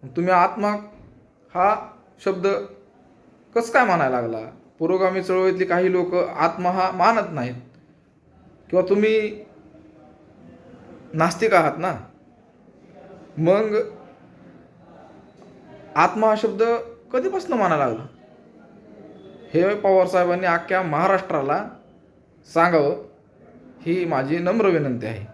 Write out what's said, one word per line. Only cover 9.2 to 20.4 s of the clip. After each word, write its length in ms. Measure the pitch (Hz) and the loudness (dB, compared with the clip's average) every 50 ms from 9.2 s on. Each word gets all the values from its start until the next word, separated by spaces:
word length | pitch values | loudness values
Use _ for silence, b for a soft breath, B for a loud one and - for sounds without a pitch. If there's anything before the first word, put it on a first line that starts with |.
| 214 214 214 - - - - - - - - - - - - - - - - _ - - - - - - - - - - - - - - - - - - - | 0 -2 -8 -10 -16 -20 -20 -20 -20 -20 -20 -20 -20 -20 -20 -20 -20 -20 -20 _ -20 -20 -20 -20 -20 -20 -20 -20 -20 -20 -20 -20 -20 -20 -20 -20 -20 -10 -2
नास्तिक 400 | 156 160 175 175 - 220 220 202 | 0 0 0 0 0 0 4 4
आहात 240 | 180 160 151 - 165 | 4 4 4 0 -2
ना, 160 | 165 185 160 107 95 - - _ _ _ _ _ _ _ _ _ _ - _ - _ - - - - - - - - - - - | -4 -4 -4 -6 -10 -16 -20 _ _ _ _ _ _ _ _ _ _ -20 _ -20 _ -20 -20 -20 -20 -20 -20 -20 -20 -18 -6 -2
मग 380 | 156 165 185 208 220 214 208 214 240 - - - - - - - - - - - - - - - - - _ - - - - - - - - - - - _ - - - - - - - - - - - - | 2 2 2 2 2 0 -2 -2 -4 -4 -10 -18 -20 -20 -20 -20 -20 -20 -20 -20 -20 -20 -20 -20 -20 -20 _ -20 -20 -20 -20 -20 -20 -20 -20 -20 -20 -20 _ -20 -20 -20 -20 -20 -20 -20 -20 -20 -20 -8 0
आत्मा 320 | - 165 180 - 214 220 220 | 2 2 2 2 2 2 2
हा 80 | 214 214 | 2 2
शब्द 260 | - 220 196 196 226 233 233 226 233 - - - - - | 0 -4 0 0 0 0 0 -2 -4 -10 -18 -20 -20 -4
कधीपासून 460 | - 254 254 381 381 381 - - - 233 | -4 -2 -2 -2 -4 -4 -6 -4 -2 0
म्हणायला 300 | 202 180 160 147 139 127 | 2 2 2 2 0 -2
लागला? 180 | 117 135 131 - - - - - - - - - - - - - - - - - - - - - - - - - - - - - - | -2 -6 -10 -16 -20 -20 -20 -20 -20 -20 -20 -20 -20 -20 -20 -20 -20 -20 -20 -20 -20 -20 -20 -20 -20 -20 -20 -20 -20 -20 -20 -4 0
हे 220 | 160 175 190 208 | 0 2 2 0
पवार 320 | 208 202 196 190 190 180 175 | 0 2 4 4 4 4 4
साहेबांनी 380 | 180 185 180 175 175 180 | 2 0 2 2 0 0